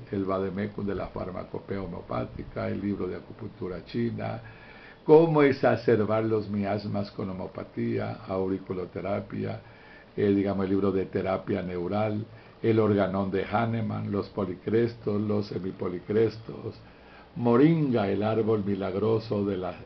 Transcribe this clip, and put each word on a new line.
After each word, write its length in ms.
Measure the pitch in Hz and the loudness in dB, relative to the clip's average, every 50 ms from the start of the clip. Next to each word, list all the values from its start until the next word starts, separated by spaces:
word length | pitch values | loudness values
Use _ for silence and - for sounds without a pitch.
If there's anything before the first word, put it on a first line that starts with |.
| 120 - | -6 -4
el 140 | 107 98 95 | -4 -2 -2
vademecum 640 | 95 95 95 95 95 90 98 98 101 - - 104 | 0 0 0 -2 -2 -2 -4 -4 -4 -4 -6 -4
de 80 | 98 92 | -4 -4
la 140 | 92 87 - | -4 -6 -6
farmacopea 760 | - 104 95 92 90 92 90 - - 92 - - 98 98 | -6 -8 -8 -6 -8 -8 -10 -8 -10 -10 -8 -8 -6 -6
homeopática, 880 | 95 87 87 95 - - 120 120 117 - - - 107 - - 107 107 104 | -6 -8 -8 -10 -8 -6 -6 -4 -4 -6 -8 -12 -12 -10 -8 -6 -4 -4
el 120 | 101 98 | -4 -2
libro 260 | 98 101 98 95 95 | -2 -2 -2 -2 -4
de 100 | 90 92 | -4 -6
acupuntura 680 | - - - - - 110 - - - 101 90 90 87 - | -8 -10 -14 -14 -14 -14 -14 -10 -10 -8 -8 -8 -10 -10
china, 560 | - - 120 117 117 110 107 110 110 110 113 - - - - - - - - - - - - - | -6 -4 -2 -2 -2 -2 -4 -6 -6 -6 -8 -10 -14 -18 -20 -20 -20 -20 -20 -20 -20 -20 -4 6
cómo 380 | - 156 160 165 160 156 151 | 8 8 10 10 8 6 6
exacerbar 800 | 143 139 131 - - 120 120 117 - 131 117 104 104 104 110 113 113 | 6 6 4 4 2 2 2 2 4 4 4 4 4 2 0 0 2
los 240 | 110 110 107 98 98 | 2 0 0 0 -2
miasmas 640 | 104 104 98 98 104 104 101 104 101 101 101 - | -2 -2 0 0 -2 -2 -4 -4 -4 -4 -4 -6
con 200 | - - 107 95 | -8 -8 -8 -6
homeopatía, 920 | 92 92 92 - - 98 - - - 123 117 117 110 110 107 110 113 - - | -6 -8 -10 -10 -10 -12 -12 -10 -6 -4 -4 -2 -2 -2 -4 -4 -6 -10 -8
auriculoterapia, 1300 | - 95 95 95 95 98 95 - - 95 90 87 85 - 95 85 98 101 104 101 - - 104 104 107 107 110 - - - - - - - - - - - | -4 -2 -2 0 0 -2 -4 -4 -6 -6 -6 -6 -8 -8 -6 -4 -4 -4 -4 -4 -6 -6 -6 -6 -6 -6 -8 -12 -18 -20 -20 -20 -20 -20 -20 -20 -10 -2
eh, 120 | - 104 101 | 2 4 4
digamos, 360 | 101 98 98 98 95 98 95 | 4 4 4 2 2 0 2
el 60 | 92 | 2
libro 220 | 98 95 98 98 | 2 2 2 2
de 140 | 92 95 90 | 2 0 0
terapia 560 | - - 101 90 95 95 92 - - 107 98 | -2 -2 -2 0 0 -2 -2 0 -2 -2 -2
neural, 600 | 87 90 90 90 87 90 98 107 110 110 107 104 107 - - - - - - - | -2 -4 -4 -4 -4 -2 0 0 0 0 -2 -4 -6 -8 -12 -18 -20 -20 -10 -2
el 160 | - 113 113 113 | 0 4 4 6
organón 520 | 107 104 104 101 98 90 92 98 98 95 | 6 6 4 4 2 2 2 0 0 0
de 140 | 92 95 87 | 0 -2 -2
Hahnemann, 640 | - 101 113 117 113 113 117 107 104 107 107 107 107 | 0 0 0 0 0 -2 -2 -2 -4 -4 -4 -4 -2
los 180 | 101 98 95 - | -2 -2 -4 -4
policrestos, 920 | - 107 98 90 87 - - 104 104 117 120 117 117 - - 107 104 104 | -4 -4 -4 -4 -6 -6 -4 0 2 2 2 2 -2 -4 -4 -2 -2 0
los 260 | 107 107 107 104 101 | 0 0 0 -2 -2
semipolicrestos, 1300 | - - 92 90 95 92 - 101 92 90 87 - - 101 110 113 110 - - - - - 135 120 107 - - - - - - - - - - - - - | -4 -6 -6 -6 -6 -6 -6 -6 -6 -6 -6 -4 0 2 2 2 2 0 -4 -10 -12 -12 -10 -10 -12 -12 -12 -16 -20 -20 -20 -20 -20 -20 -20 -20 -14 -6
Moringa, 720 | 123 120 120 117 123 147 160 165 160 151 131 117 113 101 98 | 0 4 6 8 8 8 8 6 6 4 2 2 2 2 2
el 140 | 98 98 | 2 2
árbol 400 | 104 107 110 110 107 107 110 107 95 | 0 2 2 2 2 2 2 2 0
milagroso 800 | 101 101 92 98 95 90 98 104 110 113 107 110 - 110 104 101 | -2 -2 -2 -2 -2 -2 0 0 2 2 0 0 -2 -2 0 0
de 120 | 101 98 | 0 -2
la 180 | 90 90 87 85 - - | -2 -4 -6 -8 -10 -8